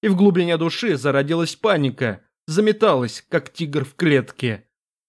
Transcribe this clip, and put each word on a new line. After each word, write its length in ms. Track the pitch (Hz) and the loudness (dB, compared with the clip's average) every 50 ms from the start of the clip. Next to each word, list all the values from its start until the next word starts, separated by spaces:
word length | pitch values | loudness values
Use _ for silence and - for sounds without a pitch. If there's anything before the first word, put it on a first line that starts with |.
И 60 | - | 0
в 80 | 214 196 | 0 2
глубине 420 | 180 202 202 180 180 175 170 170 | 4 4 4 4 4 0 0 0
души 400 | 160 165 165 160 - - 226 170 | 0 -2 -2 -4 -4 -2 -2 -2
зародилась 600 | 131 117 143 135 139 139 143 165 165 170 156 - | -2 0 0 0 0 0 0 0 -2 -2 -4 -6
паника, 640 | _ - - 196 - 143 135 113 - 135 117 101 90 _ _ _ _ _ | _ 0 0 0 2 0 -2 -2 -4 -6 -6 -6 -8 _ _ _ _ _
заметалась, 800 | - 156 180 214 214 208 208 226 214 160 131 123 113 - - - _ | -4 0 2 2 2 2 2 2 2 2 2 0 -2 -6 -12 -14 _
как 240 | - 165 - - _ | -4 -4 -4 -4 _
тигр 320 | - 170 147 143 151 135 | -8 -8 -4 -4 -4 -4
в 120 | - _ | -4 _
клетке. 720 | _ 175 160 147 135 123 - - - - 120 110 - _ _ _ _ _ _ _ _ _ | _ 2 4 4 4 2 0 -10 -6 -4 -4 -4 -6 _ _ _ _ _ _ _ _ _